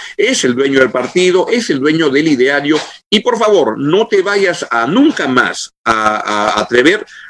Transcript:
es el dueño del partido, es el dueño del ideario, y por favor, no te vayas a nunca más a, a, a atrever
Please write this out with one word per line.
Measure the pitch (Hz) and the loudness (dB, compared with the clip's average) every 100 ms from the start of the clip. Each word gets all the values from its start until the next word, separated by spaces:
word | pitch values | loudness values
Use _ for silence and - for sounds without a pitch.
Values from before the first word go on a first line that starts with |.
| - - | -12 -2
es | 220 262 | -2 0
el | 127 120 | -2 0
dueño | 139 135 | 0 2
del | 123 | 2
partido, | 127 127 180 180 180 - | 0 -2 0 2 2 0
es | 240 233 | -2 -2
el | 139 | -2
dueño | 147 160 151 | 0 0 0
del | 135 160 | 0 0
ideario, | 127 131 143 147 151 - - - | 2 2 0 0 -2 -4 -16 -2
y | 208 | 0
por | 240 226 | 0 0
favor, | 214 196 110 110 | 2 2 2 -2
no | 143 190 214 | 0 0 2
te | 196 | 0
vayas | 196 202 185 160 - | 0 0 0 -2 -4
a | - 120 | -2 0
nunca | 220 302 - 135 | 2 2 2 0
más | 127 95 - - _ | 0 0 -4 -14 _
a, | 117 110 107 107 | -4 0 0 -2
a, | - 104 107 | -4 -2 0
a | 107 | -2
atrever | 104 120 143 208 - - | 0 2 2 0 -6 -20